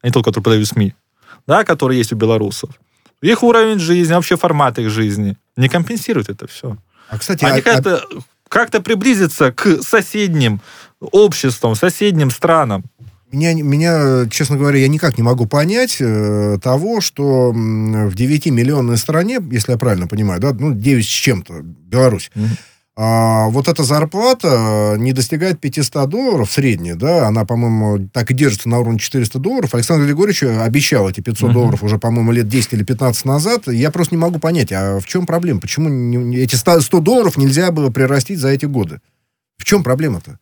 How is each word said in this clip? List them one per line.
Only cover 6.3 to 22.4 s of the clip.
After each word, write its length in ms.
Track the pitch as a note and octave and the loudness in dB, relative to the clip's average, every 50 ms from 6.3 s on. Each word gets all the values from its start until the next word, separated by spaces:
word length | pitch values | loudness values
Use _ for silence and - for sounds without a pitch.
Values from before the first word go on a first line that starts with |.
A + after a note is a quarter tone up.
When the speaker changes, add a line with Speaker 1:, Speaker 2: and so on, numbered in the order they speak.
Speaker 1:
это 160 | G#2 - - | -8 -12 -12
все. 300 | - - - - C3+ G#2+ G#2 _ _ _ _ _ _ | -18 -18 -14 -12 -12 -12 -12 _ _ _ _ _ _
Speaker 2:
А, 80 | - A2 | -10 -10
кстати, 260 | - - G3 D#3 - | -6 -6 -4 -2 0
Speaker 1:
Они 140 | C#3 C3+ - | 2 2 2
Speaker 2:
а, 20 | |
а 20 | - | 2
Speaker 1:
как-то, 400 | A#3+ A#3 - C3+ G3+ F3+ C#3 - - - - C3 _ _ _ _ _ | 4 2 2 2 2 0 0 -2 -6 -14 -16 -16 _ _ _ _ _
как-то 320 | - G3+ A#3 - - A3 | 0 0 0 2 0 -4
приблизиться 720 | F3+ - A#3 G3 G3 C4 B3+ G3+ F#3+ D#3+ - - D#3 C3 B2 | 0 0 -2 0 2 2 2 4 2 0 2 2 0 0 0
к 300 | - - G#3 D#3+ C#3+ - | 0 2 2 2 2 0
соседним 760 | - - A3 F#3 - - G#3+ G#3 G3 E3 D#3 C3+ A2+ G#2+ G2 - - - - - - _ _ | 0 0 0 0 0 -4 -4 -2 0 0 2 2 2 0 -2 -6 -12 -20 -20 -20 -20 _ _
обществам, 760 | - - - F#3+ G#3+ G3+ E3 - - C3+ A#2+ - - A#2 A2 | -14 0 4 6 6 6 4 0 -2 -2 -2 0 0 0 0
соседним 560 | G#2+ - F#3 F3 - G3+ G#3 F#3+ D#3+ D3 C3 | 2 0 0 0 2 0 0 2 2 2 0
странам. 540 | A#2+ - - D#3+ E3 D#3+ D3 A#2+ G#2 F#2+ F2+ - _ _ B2 - - _ _ _ | 0 0 0 2 2 2 2 0 -2 -6 -6 -10 _ _ -20 -20 -20 _ _ _
Speaker 2:
Меня, 220 | - C#3 D#3 E3+ E3 | -4 -2 0 0 0
меня, 760 | D#3+ D3 C#3+ C#3 D3 D#3+ E3+ E3+ D#3+ D3 C3+ C3 B2+ B2 A#2 | 0 0 0 2 2 2 2 2 2 2 2 2 2 0 -2
честно 260 | - - D#3 C#3 D3 | -2 -4 -2 -2 0
говоря, 220 | C#3 C#3 C#3+ C#3+ C#3 | 0 2 2 4 4
я 100 | C3+ C3+ | 4 4
никак 300 | D3 D#3 - D#3+ A#2+ - | 2 2 0 0 0 2
не 40 | A#2 | 2
могу 220 | A#2 B2 A#2 A#2+ | 2 2 2 0
понять, 540 | G#2 - C#3+ D3 E3+ G3+ A#3+ C4 A#3+ - - | 0 0 0 0 2 2 0 0 -2 -2 -2
э, 580 | C#3 A#2 A2 G#2+ G#2+ G#2 G#2 G#2 G#2 G#2 G#2 G2 - | -2 -2 0 0 0 0 0 0 0 0 -2 -2 0
того, 400 | B2+ B2+ C3+ D#3+ G#3 A#3 A3 - | 0 0 0 0 -2 -2 -2 -4
что, 480 | - _ - C#3+ C#3+ C3+ C3 B2+ B2 | -4 _ -2 0 0 2 2 2 2
м, 580 | A#2 A2+ A2+ A2 A2 A2 A2 A2 A2 G#2+ G#2+ G2+ | 2 0 -2 -2 -2 -2 -2 -2 0 0 -2 -2
в 60 | F#2 | -2
девятимиллионной 840 | G2 B2 C3 D3+ D3 C#3 E3 C3+ A#2 A#2+ B2+ D3+ C#3+ B2+ A#2+ A#2+ | -2 -2 0 0 0 0 0 0 2 2 2 0 0 0 0 0
стране, 420 | A2+ - - - D#3+ F3 G#3 B3+ B3+ G3 D3+ | -2 -2 -2 -2 0 0 0 -2 -4 -4 -4
если 220 | B2 B2 G#2+ - B2+ | -4 -4 -2 -2 -2
я 40 | A2+ | -2
правильно 280 | C3+ B2+ G#2 F#2 F2+ | 0 0 0 -2 -2
понимаю, 340 | E2+ - G#2 G#2+ G2+ F#2 F2 | -4 -4 -2 -2 -2 -2 -2
да, 140 | G#2 C#3+ C3+ G#2 | -2 -2 -2 -2
ну, 140 | C3 D3+ C#3 | -2 -2 -2
девять 320 | G#2 G#2 C3+ C#3 B2 A2 | 0 0 2 2 2 0
с 40 | - | -2
чем-то, 520 | - - - - G2 F#2 E2+ - E2+ E2 D2 | -4 -2 0 0 0 0 -4 -10 -14 -14 -14
Беларусь. 680 | E2+ E2+ - - F2+ F2+ B2 C3 B2+ A2+ F#2+ - - _ | -16 -18 -20 -16 -4 0 2 4 4 2 0 -6 -10 _
Speaker 1:
Мгм. 220 | G#2+ | -4